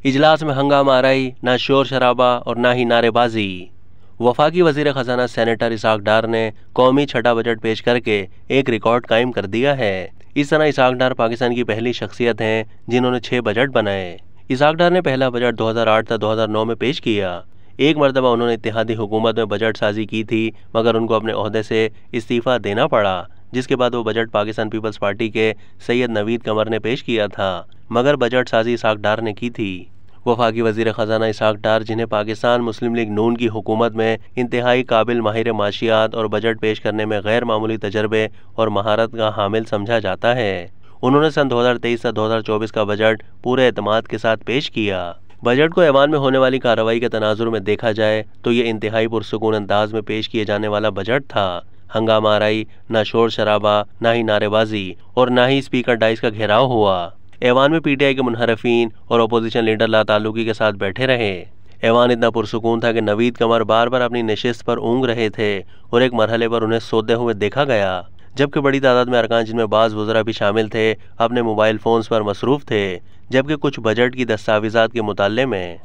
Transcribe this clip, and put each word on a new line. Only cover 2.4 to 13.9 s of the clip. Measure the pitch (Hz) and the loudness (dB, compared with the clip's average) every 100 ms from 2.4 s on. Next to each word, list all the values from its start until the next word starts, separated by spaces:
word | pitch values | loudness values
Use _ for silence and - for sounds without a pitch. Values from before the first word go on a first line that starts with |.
| 123 117 | -2 0
ना | 123 | 2
ही | 123 | 2
नारेबाजी। | 117 117 117 113 120 110 98 92 85 - - - - - | 2 4 4 4 2 0 -4 -6 -12 -16 -18 -18 -18 0
वफाकी | 117 120 151 175 | 0 4 2 4
वजीर | 170 143 147 | 2 2 0
खजाना | 135 123 123 120 | 0 -2 -2 -2
सेनेटर | - 113 113 117 | 0 0 0 -2
इसहाक | 113 113 110 | 0 0 0
डार | 101 110 110 | 2 2 2
ने | 113 110 - - | 0 -2 -6 -6
कौमी | - 127 135 143 | 4 4 4 2
छठा | 127 120 | 0 2
बजट | 117 113 113 | 2 0 -2
पेश | 113 110 | -2 -2
करके | - 123 113 104 95 - - | 0 0 0 -2 -2 -12 0
एक | 131 131 | 0 2
रिकॉर्ड | 113 113 120 - | 0 2 0 2
कायम | 113 123 | 2 2
कर | 113 98 | -2 -4
दिया | 113 139 | 0 0
है। | 135 107 92 90 - - 147 | 0 -2 -2 -8 -14 -6 -4
इस | 143 | 0
तरह | 156 | 2
इसहाक | 151 135 127 | 2 4 2
डार | 127 127 | 2 0
पाकिस्तान | 127 113 117 123 | 2 -2 0 0
की | 120 | 0
पहली | 113 107 120 | -2 -2 -2
शख्सियत | 113 104 - 120 110 | -4 -8 -2 -2 0
हैं | 110 110 107 - - | 0 0 -4 -12 -2
जिन्होंने | 123 123 123 | 0 2 -2
छह | - 123 | -2 -2
बजट | 113 104 139 | 0 0 2
बनाए। | 127 104 | 2 0